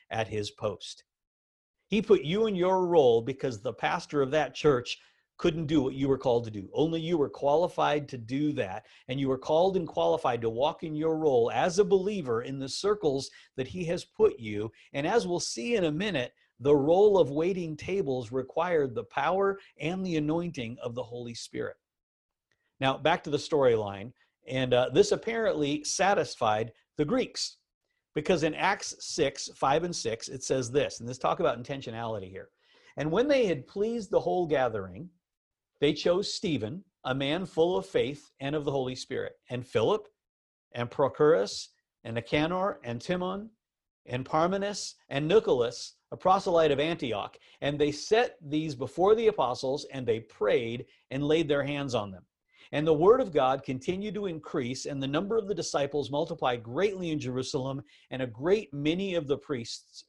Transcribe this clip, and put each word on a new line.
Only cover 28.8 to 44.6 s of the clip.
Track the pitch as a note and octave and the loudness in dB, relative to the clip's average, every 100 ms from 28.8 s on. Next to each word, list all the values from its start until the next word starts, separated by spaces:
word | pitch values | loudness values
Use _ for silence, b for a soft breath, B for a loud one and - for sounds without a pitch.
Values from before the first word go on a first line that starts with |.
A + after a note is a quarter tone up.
| - - | -6 -12
six, | - - C#3 - - | -6 -2 -2 -2 -12
five | - C#3 D#3 | -2 2 2
and | F3 | 0
six, | E3 A#2 A2+ - | -6 -6 -6 -8
it | C3 | -8
says | - C3 A#2+ | -2 -2 0
this, | C#3 A2 - | 0 -2 -4
and | A#2 | -10
let's | B2+ | -4
talk | D#3+ E3 | -2 0
about | D#3 A#2+ | 0 -2
intentionality | B2 C#3 B2+ A2+ A#2 G#2+ F#2+ | -6 -10 -8 -8 -6 -6 -8
here. | F#2+ - _ b b b b | -14 -18 _ b b b b
"And | D3+ | -2
when | F#3 C#4+ | 2 2
they | C4+ | 4
had | G#3 D3 - | 2 0 -4
pleased | G3+ A3 A#3 G3 | -4 -2 -4 0
the | E3 | 0
whole | F3 F3+ E3 | 2 0 0
gathering, | D3 B2+ A2 F#2 F#2 F3 _ _ _ _ _ _ - | 2 0 -2 -8 -12 -16 _ _ _ _ _ _ 0
they | C#3+ | 0
chose | D#3 F3+ F3+ - | 2 2 2 0
Stephen, | - G3 C3+ G#2+ F3 - _ | -4 -2 -2 -4 -8 -14 _
a | C3 | -4
man | C3 C#3 E3+ | -2 -2 -2
full | E3+ D#3+ E3+ F#3+ | -2 2 2 2
of | |
faith | F3+ D3 A#2+ C#3+ - - | 0 0 0 -4 -14 -8
and | C#3 D3+ | -4 -2
of | |
the | C#3+ | -2
Holy | C#3 B2+ | -2 -2
Spirit, | B2+ - A2+ G2 - - | -6 -6 -6 -6 -10 -10
and | B2 A#2+ | -8 -2
Philip, | A2+ B2 G#3+ - _ _ _ _ _ _ | 2 2 2 -2 _ _ _ _ _ _
and | A#2+ A#2+ | -6 -4
Prochorus, | - C3+ - D3+ F3+ G3+ - - _ _ _ | 0 0 4 4 6 2 -4 -12 _ _ _
and | A#2 | -8
Nicanor, | A#2 - D3+ D#3+ F#3 G3+ - | -8 -2 0 0 0 -4 -4
and | A#2+ A#2+ | -8 -8
Timon, | - F3+ F3+ G3 A3 _ _ _ _ _ - | -4 -4 -4 -6 -12 _ _ _ _ _ -8
and | B2 | -8
Parmenas, | C3 D#3 F3 G3 | 0 2 2 0